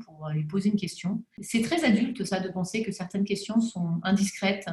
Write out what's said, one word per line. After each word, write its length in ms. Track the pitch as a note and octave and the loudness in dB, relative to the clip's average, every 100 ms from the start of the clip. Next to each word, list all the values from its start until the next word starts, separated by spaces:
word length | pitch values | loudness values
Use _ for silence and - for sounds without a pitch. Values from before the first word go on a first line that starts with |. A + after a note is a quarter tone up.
| - | -4
pour, 220 | D#3 D#3 | -12 -4
euh, 60 | |
lui 100 | D#3 | -2
poser 260 | D3+ G3 G3 | 0 0 2
une 80 | G#3 | 2
question. 460 | E3+ - F3 A3 - - | 0 -4 -4 -4 -6 -14
C'est 200 | - A#3 | -2 0
très 240 | A#3 E4+ D4+ | 2 2 4
adulte, 360 | G3+ A#3 - - | 4 4 -2 -2
ça, 160 | F#3 | -2
de 80 | F#3 | -2
penser 340 | F#3 F3 A3+ | -4 -2 -2
que 80 | A3 | -4
certaines 320 | - F3+ G3 | -4 -6 -2
questions 380 | G3 G3 - A3 | 0 -2 0 0
sont 400 | A3+ F#3 E3+ E3+ | 0 -2 -2 0
indiscrètes 640 | F3+ G3 G3 - F#3+ G3 - | 2 4 2 0 0 0 -4